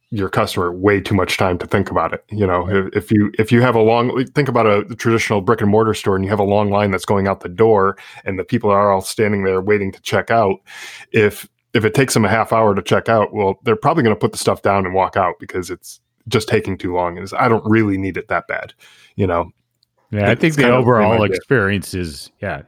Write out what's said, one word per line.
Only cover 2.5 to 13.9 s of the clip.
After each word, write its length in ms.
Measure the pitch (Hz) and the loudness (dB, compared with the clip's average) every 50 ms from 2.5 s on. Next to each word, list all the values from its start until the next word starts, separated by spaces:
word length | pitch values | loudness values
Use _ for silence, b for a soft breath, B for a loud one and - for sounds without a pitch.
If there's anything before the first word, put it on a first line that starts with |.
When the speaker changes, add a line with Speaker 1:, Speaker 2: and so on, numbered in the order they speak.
| 90 87 87 90 | 0 0 -2 0
Speaker 1:
if, 260 | 101 98 95 95 - | -2 -2 -2 -2 -4
if 160 | 101 - - | -6 -2 0
you, 200 | 113 104 104 104 - - | 2 2 2 2 0 -2
if 140 | 110 - | 0 2
you 100 | 120 117 | 4 4
have 140 | 120 127 113 | 4 4 4
a 60 | 113 | 4
long, 440 | 110 110 113 120 117 123 113 123 135 - - | 4 4 4 2 0 0 -2 -4 -6 -4 -2
think 160 | 147 143 127 | -2 -2 0
about 160 | 120 120 110 | 0 2 2
a 180 | 107 101 104 107 - 117 | 2 2 2 0 -4 -8
traditional 460 | - - 117 113 113 - - 117 101 | -4 -2 0 0 0 0 0 -2 0
brick 200 | 92 101 117 110 | 2 0 0 2
and 80 | 113 104 | 2 2
mortar 240 | 101 110 113 110 104 | 4 4 2 2 0
store 220 | - - 107 98 | -2 0 0 0
and 80 | 95 95 | 0 0
you 60 | 95 | 0
have 80 | 107 104 | 0 0
a 40 | 101 | 2
long 260 | 98 101 104 104 101 | 2 2 2 2 2
line 180 | 101 101 104 101 | 2 0 0 0
that's 140 | 95 92 - | 0 -2 -2
going 220 | - 107 98 98 98 | 0 0 0 0 0
out 140 | 95 - | -2 -4
the 80 | - 87 | -6 -8
door 480 | 87 90 113 113 110 101 95 98 98 B B B B B B | -2 2 4 4 4 4 2 0 -2 B B B B B B
and 140 | - 95 92 | -8 -8 -8
the 40 | 90 | -6
people 260 | - 127 113 - 104 | -4 -4 -2 0 2
are 200 | 101 98 104 101 | 2 2 4 2
all 100 | 98 95 | 2 0
standing 420 | 95 - - - 110 104 104 101 95 | -2 -4 -4 -2 0 0 0 0 0
there 180 | 95 95 92 | 0 -2 -2
waiting 300 | 92 101 107 104 101 98 | 0 0 0 0 0 -4
to 100 | 92 - | -8 -10
check 300 | - - - 98 92 - | -8 -4 -2 -2 0 0
out. 240 | 117 117 113 98 98 - _ B B B B B B B B B | 2 2 2 2 0 -2 _ B B B B B B B B B
If, 360 | - 113 104 104 - - - - _ _ _ _ - | 0 2 2 2 0 -4 -14 -20 _ _ _ _ -2
if 100 | 117 101 | 0 0
it 80 | 107 - | 0 2
takes 220 | - 135 131 - | 2 0 2 2
them 100 | 120 107 | 2 2
a 40 | 95 | 2
half 220 | 110 113 104 - | 2 0 0 0
hour 220 | - 113 113 107 98 | 2 2 2 2 2
to 80 | 98 | 0
check 260 | 90 - 113 98 - - | -2 0 0 0 2 2
out, 260 | 113 110 101 - - | 2 2 2 0 -2
well, 260 | 107 101 95 95 - - | -2 -2 -2 -2 -2 0
they're 120 | 120 107 | -2 0
probably 280 | 107 - 143 | 0 0 0